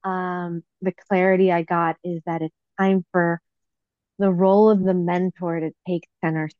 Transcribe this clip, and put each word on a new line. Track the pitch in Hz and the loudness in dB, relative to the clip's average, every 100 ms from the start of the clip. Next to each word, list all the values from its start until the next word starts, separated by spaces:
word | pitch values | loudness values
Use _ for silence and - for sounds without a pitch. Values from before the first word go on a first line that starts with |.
Um, | 196 185 180 180 175 170 - _ | -6 -6 -6 -6 -8 -10 -12 _
the | 185 - _ | -8 -8 _
clarity | 190 185 185 190 | 0 2 4 4
I | 170 | 2
got | 165 175 170 165 | 0 -2 -2 -4
is | 180 170 160 | -8 -8 -6
that | 165 | -6
it's | 160 _ _ - | -6 _ _ -2
time | 190 190 175 | 0 0 0
for | 180 170 170 _ _ _ _ _ _ _ _ | 0 0 -2 _ _ _ _ _ _ _ _
the | 196 | 0
role | 180 190 196 214 | 2 4 6 6
of | 208 | 4
the | 185 | 2
mentor | 180 175 175 185 - 180 165 | 0 -2 -2 -4 -4 -6 -6
to | 160 - - | -6 -10 -8
take | 175 - _ | -8 -8 _
center | 165 160 156 | -6 -4 -6